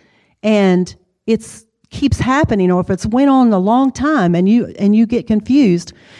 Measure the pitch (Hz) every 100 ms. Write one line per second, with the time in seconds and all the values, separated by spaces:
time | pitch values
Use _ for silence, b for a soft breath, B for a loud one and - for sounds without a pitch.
0 | b b b b 214 208 190 180 175 -
1 | _ _ - 220 226 - _ _ _ -
2 | 277 - 233 269 320 214 180 180 180 185
3 | 220 240 277 269 240 196 190 240 269 -
4 | 285 302 175 170 190 240 - - 202 214
5 | 226 240 - 214 214 277 233 175 - B
6 | B